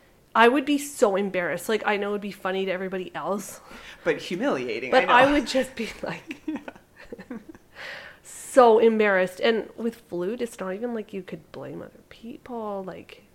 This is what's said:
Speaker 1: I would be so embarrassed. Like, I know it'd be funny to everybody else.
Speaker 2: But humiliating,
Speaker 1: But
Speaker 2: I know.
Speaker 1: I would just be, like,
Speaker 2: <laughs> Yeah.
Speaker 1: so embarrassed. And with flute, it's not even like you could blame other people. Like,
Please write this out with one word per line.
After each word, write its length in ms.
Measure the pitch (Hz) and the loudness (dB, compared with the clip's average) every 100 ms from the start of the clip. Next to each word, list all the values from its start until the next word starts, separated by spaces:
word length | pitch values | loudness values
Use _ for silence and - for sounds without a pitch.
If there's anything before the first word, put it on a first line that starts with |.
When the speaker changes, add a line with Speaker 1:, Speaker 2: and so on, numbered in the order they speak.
| _ _ _ | _ _ _
Speaker 1:
I 140 | - 233 | 6 6
would 160 | 277 277 | 6 2
be 120 | 285 | -2
so 400 | - - 226 190 | -2 2 2 2
embarrassed. 500 | 202 185 175 165 - | 0 -2 -2 -4 -2
Like, 160 | 220 208 | -2 0
I 120 | 208 | -2
know 140 | 202 | -2
it'd 100 | 208 | -6
be 100 | 202 | -8
funny 340 | - 190 190 190 | -8 -4 -2 -2
to 60 | |
everybody 400 | 185 190 190 180 | -4 -4 -6 -8
else. 460 | 165 151 202 - - - - - - - | -8 -4 -4 -6 -16 -18 -20 -18 -8 -2
Speaker 2:
But 120 | 156 | -2
humiliating, 720 | - 180 269 165 123 110 127 | -2 -4 -2 -2 -4 -6 2
Speaker 1:
But 120 | 262 185 | 2 6
Speaker 2:
I 140 | 247 | 6
know. 60 | 269 | 6
Speaker 1:
I 20 | |
would 120 | 294 247 | 4 0
just 300 | 262 254 - | -2 -2 -6
be, 140 | 214 - | -10 -8
like, 360 | - 170 - 294 | -10 -10 -12 -14
Speaker 2:
<laughs> 40 | - | -8
Yeah. 100 | 311 - - _ - - - - 233 - - _ - - - - - | -10 -10 -20 _ -20 -18 -16 -14 -16 -16 -20 _ -18 -16 -14 -18 -20
Speaker 1:
so 560 | - - - - 240 226 | -20 -18 0 8 8 10
embarrassed. 600 | 226 220 214 190 185 - | 8 6 4 4 2 0
And 300 | - 226 - - | 0 2 -2 -6
with 180 | 226 226 | -6 -6
flute, 460 | - 175 180 247 | -8 -4 -4 -4
it's 180 | 240 - | -6 -6
not 140 | 190 | -8
even 200 | 190 240 | -6 -6
like 200 | 233 208 | -6 -8
you 80 | 196 | -12
could 300 | 185 165 151 | -12 -14 -14
blame 300 | 135 135 165 | -14 -12 -12
other 100 | - - - | -14 -20 -20
people. 760 | - 226 - - 240 214 196 185 | -20 -18 -16 -14 -10 -8 -8 -10
Like, 380 | 165 - - _ | -12 -16 -20 _